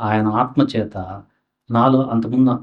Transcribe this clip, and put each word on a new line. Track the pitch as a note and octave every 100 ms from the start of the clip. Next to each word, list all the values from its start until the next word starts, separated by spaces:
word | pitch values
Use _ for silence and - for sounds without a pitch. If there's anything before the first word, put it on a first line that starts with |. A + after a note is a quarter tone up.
ఆయన | A2 G#2+ G#2+
ఆత్మ | A2 B2+ -
చేత | C3 A2+ G2+ G2 F2+ G2 - _ _ _ -
నాలో | A#2 B2+ C3
అంతకుముందు | C3 A2+ A2+ B2+ C3 -